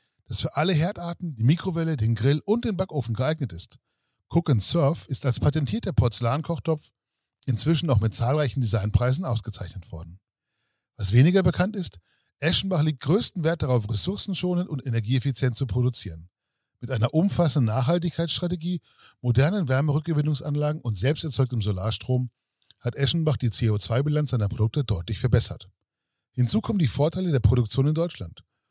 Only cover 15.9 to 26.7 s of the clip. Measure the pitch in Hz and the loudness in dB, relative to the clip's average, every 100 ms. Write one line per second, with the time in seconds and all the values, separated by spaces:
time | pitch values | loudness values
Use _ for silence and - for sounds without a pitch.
15.9 | - 90 82 85 _ _ _ _ _ 120 | -2 -6 -12 -18 _ _ _ _ _ -6
16.9 | 117 127 156 190 - 165 151 110 113 123 | -2 0 2 2 2 2 2 2 2 0
17.9 | 175 170 - 170 - 175 175 170 180 - | 0 0 -2 -4 -2 -4 -4 -4 -6 -8
18.9 | _ - _ 123 120 143 208 135 131 151 | _ -20 _ 0 4 4 2 0 2 2
19.9 | 143 156 151 151 139 151 147 147 156 113 | 0 0 0 0 -2 -2 -2 -2 -2 -4
20.9 | 95 123 156 160 131 123 120 101 92 104 | -2 0 0 -2 0 0 0 -2 -2 -2
21.9 | - - 127 123 - _ _ _ _ 123 | -4 -2 -2 -2 -10 _ _ _ _ -8
22.9 | - 139 170 156 139 120 - 113 104 - | -2 0 2 0 0 0 0 0 0 0
23.9 | 117 147 151 143 123 101 - 110 - 135 | 0 0 0 0 0 0 0 0 0 -2
24.9 | 87 85 110 - 110 - - - _ _ | -2 -4 -2 2 2 2 -6 -16 _ _
25.9 | _ _ _ _ - 123 220 - | _ _ _ _ -2 2 2 0